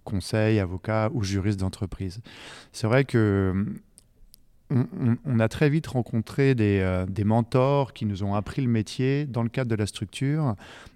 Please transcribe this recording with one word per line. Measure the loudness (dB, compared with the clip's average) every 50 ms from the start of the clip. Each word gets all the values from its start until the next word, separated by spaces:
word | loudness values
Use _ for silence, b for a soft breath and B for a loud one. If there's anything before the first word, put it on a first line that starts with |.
| -8
conseil, | -4 -4 -4 -2 -2 0 2 4 4 4 4
avocat | 2 0 -4 -6 -4 -2 -2 0 0 0 0
ou | -2 -2
juriste | 0 0 0 0 0 0 0
d'entreprise. | -2 -4 -2 -4 -6 -8 -6 -6 -8 -8 -8 -10 B B B B B B B B B B -8
C'est | -4 0
vrai | 2 4 4 2
que, | 4 2 4 4 4 4 4 2 2 2
euh, | 0 -2 -4 -6 -10 -14 _ _ -20 _ _ _ _ -20 -20 -20 _ _ _ _ _ _ -2
on, | 0 0 0 0 -4 -2
on, | 0 0 0 0 -2
on | -2 0 2
a | 2 0
très | 2 2 2 2
vite | 2 0 -2
rencontré | -2 -4 -4 -4 -2 -2 -4 -4 -2 -2 2 2 4 4
des, | 4 4 4 4 4 2
euh, | 2 0 0 -2
des | -2 -2 -2 0
mentors | 2 2 2 2 2 2 2 2 4 2 0 0 -2 -4
qui | -6 -4
nous | -4 -4 -2 -2
ont | -2 -2
appris | -2 -4 -4 -4 -2
le | 0 2
métier | 2 0 0 -2 -2 -2 0 0 0 0 -2
dans | -2 -2 -2 -2
le | -2
cadre | -2 -4 -2 -2
de | 0
la | 0 -2
structure | -2 -4 -6 -10 -8 -6 -4 -2 -2 0 0 0 -2 -2 B B B B B B B B